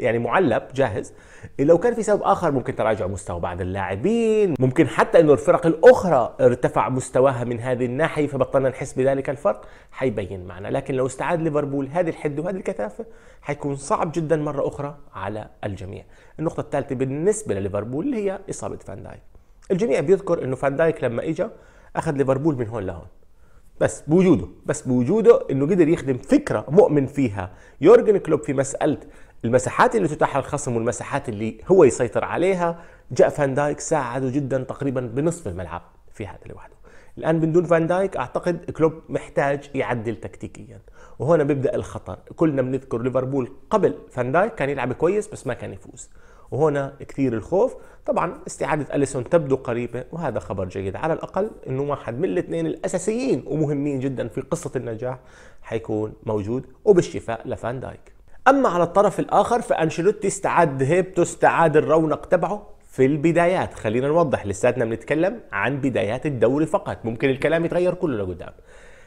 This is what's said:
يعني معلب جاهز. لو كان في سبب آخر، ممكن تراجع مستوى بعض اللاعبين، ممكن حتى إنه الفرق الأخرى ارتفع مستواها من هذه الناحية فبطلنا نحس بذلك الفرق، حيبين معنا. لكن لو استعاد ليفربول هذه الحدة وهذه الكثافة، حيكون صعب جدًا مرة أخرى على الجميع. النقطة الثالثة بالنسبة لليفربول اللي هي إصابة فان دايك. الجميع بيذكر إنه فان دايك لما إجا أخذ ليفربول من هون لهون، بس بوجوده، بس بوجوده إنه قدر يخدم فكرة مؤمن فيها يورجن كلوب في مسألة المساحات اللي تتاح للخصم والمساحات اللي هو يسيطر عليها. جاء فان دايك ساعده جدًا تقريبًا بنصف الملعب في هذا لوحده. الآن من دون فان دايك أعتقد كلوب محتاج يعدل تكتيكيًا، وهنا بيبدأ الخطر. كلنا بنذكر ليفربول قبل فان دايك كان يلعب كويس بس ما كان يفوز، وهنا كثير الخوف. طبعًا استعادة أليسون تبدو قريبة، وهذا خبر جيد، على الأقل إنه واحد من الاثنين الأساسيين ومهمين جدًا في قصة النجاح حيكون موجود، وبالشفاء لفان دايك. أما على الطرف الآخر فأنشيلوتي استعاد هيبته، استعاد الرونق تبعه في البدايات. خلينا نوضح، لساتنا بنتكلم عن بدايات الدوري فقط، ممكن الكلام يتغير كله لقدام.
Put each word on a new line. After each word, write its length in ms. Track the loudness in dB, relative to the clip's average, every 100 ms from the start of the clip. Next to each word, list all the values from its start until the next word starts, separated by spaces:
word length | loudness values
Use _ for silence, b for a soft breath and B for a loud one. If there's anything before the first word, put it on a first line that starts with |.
يعني 180 | 0 0
معلب 440 | 0 2 2 0 -2
جاهز. 380 | -2 -2 -2 -10 B B B B 0
لو 200 | 4 4
كان 160 | 4
في 80 | 0
سبب 200 | 0 0
آخر، 280 | 2 2 2
ممكن 260 | 0 -2 -2
تراجع 300 | 0 0 -2
مستوى 340 | -6 -8 -6
بعض 200 | -6 -4
اللاعبين، 920 | -4 -4 -4 -2 0 2 2 2 2 2
ممكن 300 | 2 4 2
حتى 320 | 2 6 6
إنه 120 | 8
الفرق 340 | 6 4 2 2
الأخرى 720 | 8 10 10 6 2 2 4
ارتفع 480 | 4 4 2 0 0
مستواها 560 | -2 0 4 4 2
من 160 | -2 -4
هذه 260 | -4 -2 -2
الناحية 400 | 0 0 0 -2
فبطلنا 420 | 0 0 2 0
نحس 240 | -2 -6
بذلك 380 | 0 0 0 -2
الفرق، 340 | -2 -2 -2 -8 b b
حيبين 520 | -4 -2 -2 -6 -8
معنا. 240 | -12 -12 -6
لكن 260 | -6 -4
لو 120 | -2 -2
استعاد 360 | -4 -4 -2
ليفربول 460 | 0 0 -2 -4 -2
هذه 200 | -2 -2
الحدة 340 | -4 -6 -4
وهذه 140 | -6 -6
الكثافة، 480 | -6 -6 -8 -10 -14 b b b
حيكون 340 | -8 -6 -6 -6
صعب 360 | -2 -2 -2
جدًا 240 | -4 -2 -2
مرة 320 | -2 -4 -4
أخرى 280 | -4 -10 -12 -16
على 340 | -10 -8 -8 -12 -10
الجميع. 400 | -8 -8 -10 -14 -18 b b -6
النقطة 220 | -4 -4
الثالثة 340 | -4 -4 -4
بالنسبة 600 | -4 -4 0 0 0 -2
لليفربول 500 | -4 -2 -4 -4 -4
اللي 120 | -4 -2
هي 220 | -4 -6 -8
إصابة 260 | -10 -10 -10
فان 260 | -12 -16
دايك. 180 | -16 -18 -20 -20 -20 -18 -4
الجميع 300 | 0 0 0
بيذكر 440 | 2 2 2 -2
إنه 120 | -2 -2
فان 200 | -2 2
دايك 280 | 0 0
لما 240 | -2 -2 -4
إجا 220 | -4 -6 b b b b -6
أخذ 160 | -2
ليفربول 440 | 0 2 2 0 -2
من 120 | -4
هون 140 | -6
لهون، 240 | -6 -8 -14 -20 -20 -20 -20 -20 -18 -2
بس 220 | -2 -2 2
بوجوده، 400 | 4 6 4 0 -8 -6
بس 160 | -6
بوجوده 580 | -2 0 2 6 6 6 4
إنه 160 | -2 2
قدر 220 | 4 4
يخدم 300 | 2 0 -4
فكرة 460 | 2 2 2 -4 2
مؤمن 380 | 4 6 4 0
فيها 440 | -2 -2 -2 -10 b b b
يورجن 360 | 8 8 6 2
كلوب 260 | 0 -2
في 100 | 0
مسألة 460 | -4 -4 -2 -2 -2 -6 b b -8
المساحات 520 | 0 2 2 2 2 2
اللي 120 | -2
تتاح 280 | 0 0 0
للخصم 400 | -2 -4 -4 -2
والمساحات 520 | -2 -4 -6 -6 -6
اللي 320 | -6 -6 -6 4
هو 160 | 8
يسيطر 400 | 8 6 0 -2
عليها. 560 | -2 0 0 0 -2 -4 B B -2
جاء 160 | 4 4
فان 260 | 4 0
دايك 260 | 0 -2 -4
ساعده 500 | -2 -2 -2 -2 -2
جدًا 320 | -2 -2 -2
تقريبًا 380 | -4 -6 -4 -4
بنصف 480 | -4 -2 -2 -2 -6
الملعب 340 | -8 -8 -10 -12 -20 -18
في 140 | -14 -12
هذا 120 | -14 -16
لوحده. 280 | -18 -20 -20 b b b -6
الآن 220 | -2 0
من 120 | 2
دون 120 | 2
فان 220 | 4 2 2
دايك 300 | 0 -2 -4
أعتقد 540 | -6 -4 -4 -4 -6
كلوب 220 | 0 0 0 -8
محتاج 640 | -8 -6 -2 -2 -2 -4
يعدل 420 | -4 -4 -4 -4 -8
تكتيكيًا، 640 | -10 -14 -16 -16 -20 -20 -20 b b -6
وهنا 240 | 2 2
بيبدأ 320 | 2 0 0
الخطر. 440 | -2 -6 -10 -12 -12 -14 0
كلنا 260 | 2 2
بنذكر 400 | 0 -4 -4 -4
ليفربول 500 | -2 -2 -2 -2 -4 -8 -2
قبل 240 | 2 2 0 -8
فان 220 | -6 0
دايك 220 | 0 0
كان 160 | -2 -4
يلعب 220 | -2 -4
كويس 360 | 0 0 0 -4
بس 180 | -8 -8
ما 80 |
كان 180 | -8 -10
يفوز، 380 | -14 -18 -20 -20 b b b b
وهنا 460 | 0 0 0 -4 -10 -10
كثير 240 | -2 0
الخوف. 420 | 0 0 0 0 -2 B B -4
طبعًا 320 | -2 -2 -6 -14
استعادة 480 | -6 -2 -2 -2
أليسون 340 | -2 -2 -2 0
تبدو 280 | 0 2 -2
قريبة، 480 | -2 -4 -6 -8 -10
وهذا 260 | -8 -6 -6
خبر 300 | -6 -6 -6
جيد، 280 | -6 -6 -4
على 160 | -4
الأقل 380 | -4 -4 -4 -6 -6 -8
إنه 140 | -4
واحد 360 | -4 -4 -6 -4
من 60 |
الاثنين 420 | -2 -2 -4 -4 -4
الأساسيين 800 | -4 -4 -4 -2 -2 0 -2 -2
ومهمين 540 | -2 0 0 -2 -2
جدًا 280 | -4 -4 -6
في 120 | -8
قصة 300 | -6 -8 -6 -6
النجاح 420 | -6 -6 -8 -10 b b b b
حيكون 500 | -8 -8 -4 -4 -4 -6 -4
موجود، 400 | -4 -2 -4 -6 0
وبالشفاء 640 | 4 4 2 -4 -8 -8 -8
لفان 320 | -8 -6 -8
دايك. 320 | -10 -14 -20 -20 -20 b 4
أما 200 | 4 4
على 160 | 2
الطرف 360 | 2 4 2 0
الآخر 400 | 0 2 2 0
فأنشيلوتي 640 | 0 0 0 0 0 0 -2
استعاد 560 | -2 0 2 2 2
هيبته، 400 | 2 2 2 0
استعاد 540 | 0 4 4 6 4 4
الرونق 500 | 4 4 2 -2 0
تبعه 400 | 0 0 -6 -10 -20 -8
في 160 | 2 2
البدايات. 680 | 4 2 4 2 2 -2
خلينا 340 | -6 -2 0 2
نوضح، 380 | 2 2 0 -4
لساتنا 380 | 0 0 2
بنتكلم 560 | -2 -4 -2 0 0 -2 -6
عن 280 | -4 -2 0
بدايات 460 | -2 0 -2 -2 -4
الدوري 400 | 2 2 4 2
فقط، 320 | 0 -2 -6
ممكن 260 | -6 0 0
الكلام 340 | 2 0 0
يتغير 300 | 0 0 0
كله 300 | 0 -2 -2
لقدام. 280 | -4 -8 -12 -18 b b b b